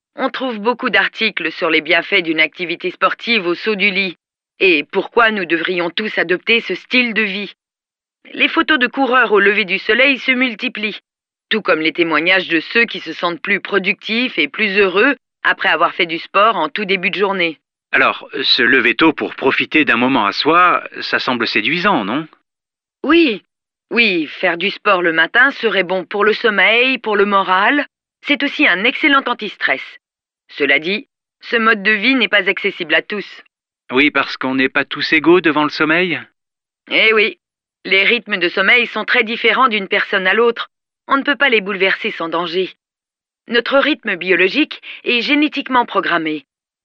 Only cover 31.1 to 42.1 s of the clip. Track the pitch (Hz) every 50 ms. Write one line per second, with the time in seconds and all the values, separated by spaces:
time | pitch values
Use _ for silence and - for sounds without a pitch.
31.1 | _ _ _ _ _ _ - - 240 233 220 226 226 208 190 208 214 202 196 254
32.1 | 269 262 214 190 208 202 190 196 185 - - 196 - - 175 151 156 165 - -
33.1 | 214 202 180 - - - - _ _ _ _ _ _ _ _ - 123 131 147 147
34.1 | - 139 131 - - - - 131 131 135 131 135 - 143 135 - - 147 143 -
35.1 | 160 156 143 160 175 185 160 165 143 151 151 147 - - 156 151 160 170 185 180
36.1 | 151 127 117 - _ _ _ _ _ _ _ _ _ _ _ - 123 165 208 220
37.1 | 226 214 208 220 - - _ _ _ _ _ _ _ _ - 185 190 190 196 185
38.1 | 233 233 185 208 208 185 170 170 - 202 190 202 240 240 233 - - 220 202 -
39.1 | 247 247 233 214 233 - - 226 202 214 262 254 214 214 196 - - 196 - -
40.1 | 214 196 185 185 190 214 240 233 233 - - - _ _ _ _ _ _ _ -
41.1 | 269 269 - 285 285 - 285 269 233 214 190 196 208 185 190 190 175 - - 220